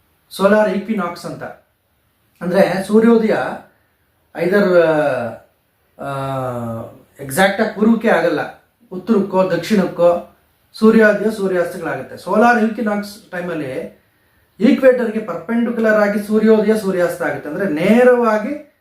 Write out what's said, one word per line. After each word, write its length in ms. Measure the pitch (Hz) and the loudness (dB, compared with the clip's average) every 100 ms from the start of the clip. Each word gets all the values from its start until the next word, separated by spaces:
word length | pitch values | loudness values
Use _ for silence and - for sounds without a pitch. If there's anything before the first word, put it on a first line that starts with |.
| _ _ _ | _ _ _
ಸೋಲಾರ್ 400 | - 196 214 208 | 0 2 4 2
ಈಕ್ವಿನಾಕ್ಸ್ 560 | 196 226 202 170 170 165 | -2 -4 -4 -6 -8 -12
ಅಂತ, 180 | - 117 - _ _ _ _ _ _ _ _ | -12 -14 -18 _ _ _ _ _ _ _ _
ಅಂದ್ರೆ 460 | 170 190 170 190 190 | 0 2 2 0 2
ಸೂರ್ಯೋದಯ 480 | 214 226 226 214 156 110 - - _ _ _ _ _ _ 151 | 4 6 4 2 -2 -4 -10 -16 _ _ _ _ _ _ -6
either, 340 | 180 202 185 175 160 151 143 123 101 - _ _ _ _ _ - | 0 2 4 4 4 2 0 -2 -6 -10 _ _ _ _ _ -14
ಆ, 60 | 139 135 135 135 127 120 117 113 113 - _ - | -10 -8 -6 -6 -6 -6 -8 -10 -12 -18 _ -18
ಎಕ್ಸಾಕ್ಟ್ 420 | 135 156 196 - | -6 0 0 0
ಆಗಿ 140 | 208 196 | -4 0
ಪೂರ್ವಕ್ಕೆ 320 | 220 226 220 | 2 2 2
ಆಗಲ್ಲ, 560 | 170 170 143 - - _ _ _ | 2 0 -2 -6 -14 _ _ _
ಉತ್ತರಕ್ಕೋ 600 | 185 - 202 - 185 175 | -8 -2 0 0 0 0
ದಕ್ಷಿಣಕ್ಕೋ 840 | 165 - 202 165 - 175 180 - _ _ _ _ | -2 0 0 0 2 2 2 -4 _ _ _ _
ಸೂರ್ಯೋದಯ 580 | - 220 226 214 202 214 | 2 4 6 4 2 -2
ಸೂರ್ಯಾಸ್ತಗಳಾಗುತ್ತೆ. 840 | 202 190 180 170 180 156 131 123 123 | -2 -2 -2 -2 -6 -8 -8 -10 -12
ಸೋಲಾರ್ 460 | 175 214 240 226 | -2 2 4 4
ಈಕ್ವಿನಾಕ್ಸ್ 520 | 220 247 214 202 - - - | 0 -2 -4 -4 -8 -16 -14
ಟೈಮಲ್ಲಿ 720 | 180 175 160 131 - - - _ _ _ _ _ - | -10 -8 -8 -8 -10 -12 -16 _ _ _ _ _ 0
ಈಕ್ವೇಟರ್‌ಗೆ 600 | 240 - 262 240 226 214 | 2 4 4 2 0 -4
ಪರ್ಪೆಂಡಿಕ್ಯುಲರ್ 720 | 180 165 - 233 226 220 220 | -6 -8 -4 -2 -2 0 0
ಆಗಿ 340 | 214 202 208 214 | 2 0 -2 -2
ಸೂರ್ಯೋದಯ 500 | 214 220 214 202 220 | 2 4 4 2 0
ಸೂರ್ಯಾಸ್ತ 440 | 190 175 170 - | -2 -2 -2 -2
ಆಗುತ್ತೆ, 280 | 151 139 147 | -6 -6 -8
ಅಂದ್ರೆ 200 | 170 160 | -6 -4
ನೇರವಾಗಿ 1040 | 151 190 233 247 240 226 214 269 294 - _ | 0 2 4 6 4 2 -2 -4 -8 -14 _